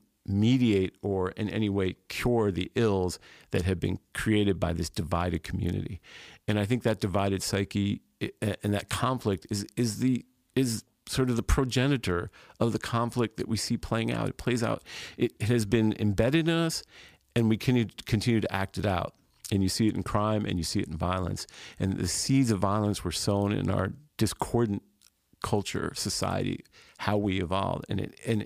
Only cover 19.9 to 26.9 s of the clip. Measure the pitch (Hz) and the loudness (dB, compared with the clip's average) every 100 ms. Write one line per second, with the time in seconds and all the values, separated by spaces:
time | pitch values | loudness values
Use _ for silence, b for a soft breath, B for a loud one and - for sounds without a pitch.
19.9 | - - 107 107 107 104 92 80 101 82 | 2 0 0 2 0 0 -2 -2 -2 -2
20.9 | 82 90 92 90 98 - B B B 98 | -2 -2 0 -2 -6 -10 B B B -2
21.9 | 95 90 - - 135 123 98 98 107 104 | 0 -2 -2 2 4 4 2 2 2 0
22.9 | 98 87 - - 101 101 104 95 98 95 | -2 -4 -4 0 2 2 0 0 0 -2
23.9 | - - - 113 - - 120 117 101 - | -6 -14 -2 -2 -2 -2 0 0 -2 -8
24.9 | _ _ _ _ _ - 104 - - - | _ _ _ _ _ -2 -2 -2 -4 -6
25.9 | - 101 - 95 95 95 - - B B | -4 -4 -2 -2 -2 -2 -6 -10 B B